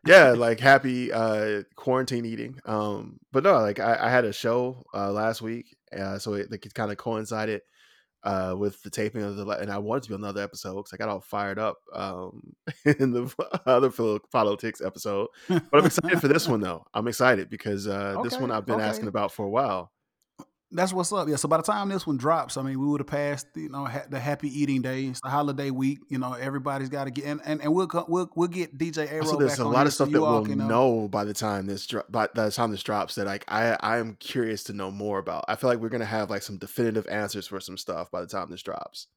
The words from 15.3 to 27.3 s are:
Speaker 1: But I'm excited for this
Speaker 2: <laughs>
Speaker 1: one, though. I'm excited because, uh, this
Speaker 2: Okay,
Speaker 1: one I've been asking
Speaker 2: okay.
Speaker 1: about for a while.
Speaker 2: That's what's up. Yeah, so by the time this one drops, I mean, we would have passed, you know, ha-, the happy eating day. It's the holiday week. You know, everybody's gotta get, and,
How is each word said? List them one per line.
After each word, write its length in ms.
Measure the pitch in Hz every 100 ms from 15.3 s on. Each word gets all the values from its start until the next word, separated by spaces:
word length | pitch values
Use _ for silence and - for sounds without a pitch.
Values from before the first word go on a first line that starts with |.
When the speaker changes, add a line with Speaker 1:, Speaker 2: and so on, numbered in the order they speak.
| - -
Speaker 1:
But 200 | 175 -
I'm 140 | 143 180
excited 340 | - 165 175
for 80 | 139
this 200 | 156 -
Speaker 2:
<laughs> 20 |
Speaker 1:
one, 120 | 113
though. 220 | 92 82 - 110
I'm 120 | 117
excited 440 | - 127 110 92
because, 360 | 110 110 101 101
uh, 340 | 98 101 98
this 100 | 120
Speaker 2:
Okay, 80 | 120
Speaker 1:
one 80 | 127
I've 160 | 110 101
been 160 | 107
asking 220 | 107 107
Speaker 2:
okay. 60 | 110
Speaker 1:
about 220 | 101 101
for 140 | - 101
a 40 |
while. 400 | 113 135 92 87 _ _ _ _ - - _ _
Speaker 2:
That's 200 | 175 185
what's 180 | 185 170
up. 160 | 202 151
Yeah, 80 | 143
so 140 | 156
by 80 | 160
the 60 |
time 260 | 160 208 196
this 180 | 196 -
one 80 | 139
drops, 400 | 139 160 127 135
I 60 |
mean, 180 | 135 135
we 80 | 143
would 140 | 147
have 60 | -
passed, 380 | 147 143 139 - 160
you 100 | 151
know, 160 | 139
ha-, 220 | 135 131 139
the 80 | 139
happy 300 | 131 143 147
eating 340 | 135 143 131
day. 260 | 127 131 135
It's 120 | 127
the 80 | 131
holiday 420 | 143 147 135 139
week. 300 | 131 135 139 -
You 100 | 135
know, 140 | 127
everybody's 560 | 123 131 139 135 139 131
gotta 240 | 143 139
get, 140 | 127
and, 160 | 143